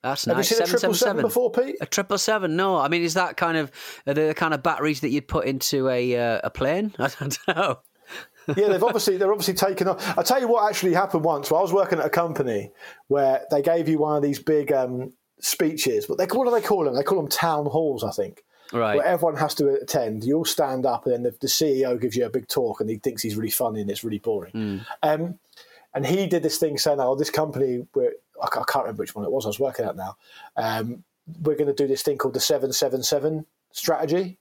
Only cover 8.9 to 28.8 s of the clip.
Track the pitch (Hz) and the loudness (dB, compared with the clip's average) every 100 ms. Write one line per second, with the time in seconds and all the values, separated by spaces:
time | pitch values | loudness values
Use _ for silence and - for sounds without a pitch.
8.9 | 233 214 185 196 208 180 185 196 185 185 | 2 0 2 2 2 0 2 0 2 -2
9.9 | - 202 170 170 262 240 233 208 202 185 | -2 -2 -2 2 2 4 4 2 2 2
10.9 | 180 196 170 156 147 139 160 190 190 175 | 2 2 2 2 0 2 2 4 2 2
11.9 | 165 139 175 170 151 131 104 95 _ - | 2 2 0 0 -2 -2 -2 -6 _ -20
12.9 | - _ 143 135 131 - 147 151 170 156 | -20 _ 2 4 2 2 2 4 2 2
13.9 | 156 151 151 143 139 - 151 143 135 127 | 2 2 2 0 0 2 2 2 0 0
14.9 | 123 127 _ _ _ - - 160 156 131 | -4 -8 _ _ _ -6 0 0 0 0
15.9 | 110 139 - 180 233 247 233 214 196 147 | 0 -2 -2 0 2 2 2 2 2 2
16.9 | 127 139 190 147 - 170 151 147 151 160 | 0 0 0 0 -2 0 0 0 0 0
17.9 | 120 110 101 95 - _ _ - 113 110 | -2 -4 -4 -6 -8 _ _ -6 -2 2
18.9 | 104 160 175 165 147 156 - 143 139 127 | 2 2 2 0 0 -2 2 2 2 0
19.9 | 147 113 110 117 151 156 - 139 131 127 | -2 -2 -4 0 0 0 0 0 0 0
20.9 | 117 - 120 123 - - - 156 131 131 | 0 0 0 -2 -4 -2 0 2 2 2
21.9 | 123 120 113 120 127 - - 120 - 110 | 0 -2 0 -2 -2 -2 -2 -2 -2 -4
22.9 | 110 135 113 117 104 113 - 120 110 101 | -2 -4 -4 -6 -4 -4 -2 -2 -2 -4
23.9 | 101 113 104 117 104 87 110 107 98 107 | -6 -6 -4 -2 -4 -4 -6 -4 -6 -8
24.9 | - 151 151 170 180 _ - - - _ | -4 0 0 -2 -10 _ -20 -20 -20 _
25.9 | 151 135 185 185 170 151 - 160 139 156 | -6 -2 0 2 2 0 0 0 0 0
26.9 | 143 127 135 151 - 156 131 135 123 123 | 2 2 0 0 0 -2 0 -2 -2 -2
27.9 | 131 123 - _ - - - - 139 | 0 0 -2 _ -8 -4 -2 0 -2